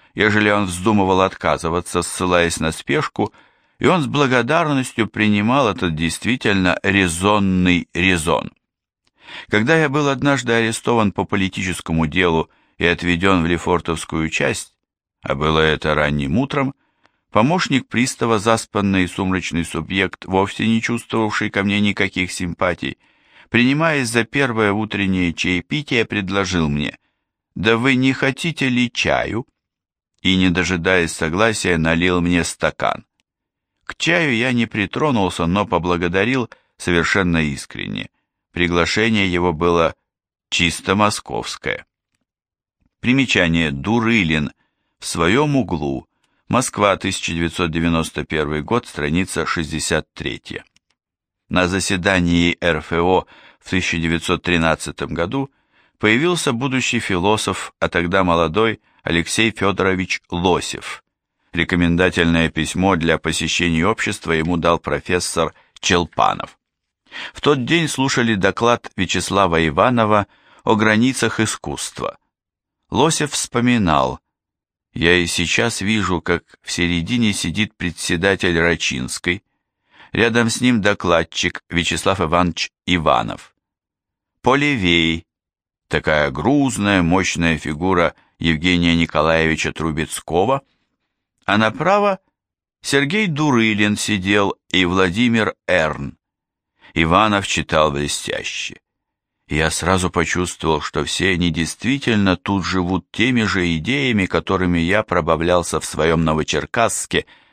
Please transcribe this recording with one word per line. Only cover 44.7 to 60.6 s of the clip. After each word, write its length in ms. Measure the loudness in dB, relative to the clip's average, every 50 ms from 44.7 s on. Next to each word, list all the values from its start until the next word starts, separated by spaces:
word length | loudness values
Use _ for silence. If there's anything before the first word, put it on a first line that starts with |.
| _ _ _ _ _ -14
В 80 | -12
своем 500 | -8 -2 0 2 2 2 2 2 2 0
углу. 500 | 0 0 -2 -2 -4 -2 -4 -4 -6 -8 _ _ _ _ _ _ _ _ -2
Москва, 480 | 0 0 0 -2 0 2 2 2 2
тысяча 360 | 2 -2 -6 -6 -4 -6 -4
девятьсот 380 | -2 -2 -2 -2 -2 -2 -2 -2
девяносто 540 | 0 0 0 2 2 0 -2 -2 -6 -8 -6
первый 380 | -4 -2 -2 -2 -2 -2 -4
год, 240 | -2 -2 -2 -2 -4
страница 600 | -6 -8 -6 -4 -2 0 -2 -2 -2 -4 -4 -4
шестьдесят 640 | -4 -4 -4 -4 -4 -4 -4 -2 -2 -2 -2 -2 _ -12
третья. 500 | -10 -10 -10 -10 -10 -12 -14 -14 -14 -16 _ _ _ _ _ _ _ _ _ _ _ _ _ _ _ _ -4
На 200 | -2 0 0 2
заседании 880 | 0 -2 -2 -2 -2 0 2 2 2 2 4 4 4 4 4 2 0 0
Р 180 | 0 0 0 0
Ф 140 | -2 -2
О 340 | -2 0 2 4 2 2 0 _ -16 -20 -20 -20 -20 _
в 100 | -8 -4
тысяча 280 | -2 -2 -2 -2 -2 -2
девятьсот 440 | -2 -2 -2 -2 -2 -2 -4 -2
тринадцатом 720 | 0 0 0 2 2 2 0 0 -4 -10 -8 -8 -8 -6 -4
году 360 | -4 -4 -4 -4 -4 -6 -6 _ _ _ _ _ _ _ _ _ 0
появился 540 | 2 2 2 4 2 0 -2 -2 -2 -2
будущий 480 | -2 -2 -2 -2 -2 -2 -2 -2 -2 -4
философ, 760 | -2 -2 -2 0 2 2 2 0 0 -4 -4 -6 -8 -12 _ -4
а 100 | -4 -2
тогда 360 | 0 0 -2 0 2 2 2
молодой, 560 | 4 4 2 2 2 2 0 0 0 -2 -6 _ _ _ _
Алексей 480 | -6 -2 -2 -2 -2 -2 0 0 0 0
Федорович 720 | 0 0 -2 -2 0 2 0 0 0 0 -2 -4 -6 -8 _ -8
Лосев. 720 | -6 0 2 2 2 0